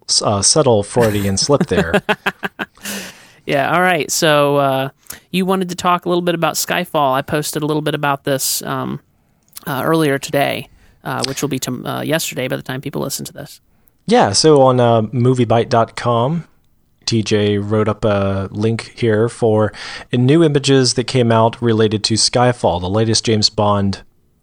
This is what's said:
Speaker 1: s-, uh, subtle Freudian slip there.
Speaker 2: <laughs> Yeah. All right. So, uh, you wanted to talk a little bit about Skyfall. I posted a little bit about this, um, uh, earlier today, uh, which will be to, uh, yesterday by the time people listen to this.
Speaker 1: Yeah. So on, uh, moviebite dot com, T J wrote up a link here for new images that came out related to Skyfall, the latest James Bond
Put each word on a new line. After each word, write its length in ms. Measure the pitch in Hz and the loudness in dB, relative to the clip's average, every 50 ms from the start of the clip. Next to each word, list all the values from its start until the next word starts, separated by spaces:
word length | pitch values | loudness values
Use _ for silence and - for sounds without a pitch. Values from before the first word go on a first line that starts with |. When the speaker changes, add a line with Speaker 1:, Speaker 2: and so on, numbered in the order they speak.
| _ - | _ -4
Speaker 1:
s-, 100 | - - | -2 0
uh, 220 | - 120 101 101 | 0 0 0 0
subtle 400 | - - - 160 139 127 113 101 | 0 2 2 4 4 4 2 2
Freudian 560 | 101 - - 123 117 110 104 104 98 98 98 98 | 0 0 0 0 2 2 0 0 -2 -2 -2 -2
slip 280 | - - 143 - 165 | 0 2 0 0 0
there. 360 | - 90 202 - - - 190 - | 0 0 0 0 0 0 -2 0
Speaker 2:
<laughs> 60 | - 202 - - - - _ - - - - - - _ - 208 202 202 196 - - - - - - _ _ _ | -2 -4 -4 -4 -6 -6 _ -8 -10 -8 -10 -12 -12 _ -14 -14 -12 -12 -12 -12 -14 -18 -20 -20 -20 _ _ _
Yeah. 260 | - 147 139 135 - | -2 -2 0 0 0
All 80 | 156 175 | 0 2
right. 300 | 180 185 175 151 - - | 2 2 0 0 -2 -4
So, 460 | - - 170 156 147 147 143 143 143 | -2 0 2 2 4 4 4 2 2
uh, 320 | 143 139 135 131 135 135 139 - _ _ - - - _ _ | 2 2 2 0 -2 -4 -6 -8 _ _ -20 -20 -20 _ _
you 160 | - 185 190 | -4 -2 0
wanted 220 | 185 190 190 185 175 | 0 0 -2 -2 -4
to 80 | 180 | -6
talk 280 | - - 180 175 175 - | -4 0 0 0 0 0
a 40 | 175 | -2
little 120 | 180 175 | -2 0
bit 140 | 175 175 170 | 0 -2 -2
about 220 | 170 160 151 - | 0 -2 -2 -2
Skyfall. 580 | - - - 175 175 175 - - 156 143 135 131 | -4 -4 -2 -4 -4 -4 -2 0 0 2 2 0
I 80 | 135 | 0
posted 400 | 139 - 156 151 151 - - 151 | -2 -2 -4 -4 -4 -4 -6 -4
a 40 | 151 | -2
little 140 | 147 151 151 | -2 -2 -2
bit 140 | 151 151 147 | -2 -2 -4
about 300 | 147 147 143 139 - _ | -2 -2 -2 -2 -2 _
this, 360 | 143 139 135 - - - - | -2 -2 -2 -2 -4 -6 -6
um, 360 | - - 139 131 127 127 139 143 - _ _ _ _ _ _ _ _ _ - - - 160 | -6 -6 -6 -6 -6 -6 -8 -10 -12 _ _ _ _ _ _ _ _ _ -20 -12 -8 -6
uh, 140 | 139 131 117 | -6 -2 0
earlier 340 | 151 165 160 156 143 139 139 | 0 2 2 2 0 0 -2
today, 500 | - - 143 139 139 131 113 120 - - - _ _ _ _ _ - | -4 -2 -2 0 0 0 -2 -6 -10 -12 -20 _ _ _ _ _ -10
uh, 180 | - 131 123 127 135 | -8 -6 -4 -4 -6
which 140 | 135 - | -4 -6
will 60 | 147 135 | -6 -4
be 120 | 131 135 | -4 -6
to, 260 | - - 123 110 101 | -6 -8 -8 -8 -8
uh, 160 | 135 127 127 | -8 -8 -6
yesterday 460 | 127 131 151 165 - - - 135 127 131 | -4 -2 -2 -2 -4 -6 -6 -6 -6 -6
by 80 | 139 | -6
the 60 | 139 | -8
time 180 | - - 131 135 | -8 -10 -10 -10
people 220 | - 139 - 147 | -10 -8 -6 -6
listen 220 | 131 135 - - - | -6 -6 -8 -10 -10
to 80 | - | -12
this. 280 | - 135 143 - - - _ _ _ _ _ _ _ _ _ | -14 -16 -18 -18 -20 -20 _ _ _ _ _ _ _ _ _
Speaker 1:
Yeah. 280 | - 226 247 160 101 | 2 2 4 4 2
So 300 | 113 - - 156 151 139 | 2 4 4 6 6 6
on, 180 | 131 131 127 123 | 6 6 4 4
uh, 220 | 120 117 117 113 110 104 | 4 4 4 2 0 0
moviebite 580 | - 123 120 127 131 127 120 110 113 117 107 - | 0 0 2 2 2 2 2 2 2 2 2 2
dot 240 | 120 113 113 - - | 0 0 0 0 -4
com, 540 | - - 123 117 117 120 139 170 170 - - _ _ _ _ _ _ _ _ _ _ _ | -4 -2 0 0 0 0 0 -2 -4 -6 -10 _ _ _ _ _ _ _ _ _ _ _
T 180 | - 113 110 | -2 -2 -2
J 360 | 104 - 110 104 104 104 104 101 | 0 0 0 2 2 2 0 0
wrote 280 | 101 104 107 107 104 | -2 0 0 0 0
up 180 | 107 104 - 117 | 0 -2 0 0
a 440 | 107 101 98 98 98 95 95 95 98 | 0 2 2 0 0 -2 -4 -6 -6
link 420 | - 104 107 110 113 110 - - - | -4 -2 -2 -2 -2 -4 -6 -12 -6
here 320 | - 120 113 107 104 117 120 | -2 0 2 2 2 0 0
for 440 | - - 120 110 107 107 107 101 - - - - - - - - | 0 0 2 2 4 2 2 0 -2 -8 -14 -14 -14 -14 -8 -4
new 300 | - 123 123 131 151 170 | 0 2 4 4 4 4
images 520 | 165 151 143 139 135 135 135 135 127 117 - | 4 4 2 2 2 4 4 4 4 2 0
that 100 | 131 117 | -2 -4
came 260 | - - 127 117 113 | -2 0 2 2 4
out 320 | 113 113 113 113 - - | 4 4 4 2 0 0
related 400 | 120 117 110 107 113 104 110 101 | 0 0 2 2 2 2 0 -2
to 120 | - - 110 | -2 -2 0
Skyfall, 680 | 101 - - - 123 120 123 120 - - 92 82 87 | 0 0 0 2 2 2 2 2 0 0 0 0 -2
the 100 | 90 92 | -2 -2
latest 340 | 98 110 113 113 110 - - | 0 0 0 0 0 0 0
James 240 | 117 110 107 101 - | 0 2 2 2 0
Bond 540 | - - 104 101 101 101 101 98 98 - - - _ _ _ _ _ _ | 2 2 2 2 2 2 0 -2 -2 -4 -10 -20 _ _ _ _ _ _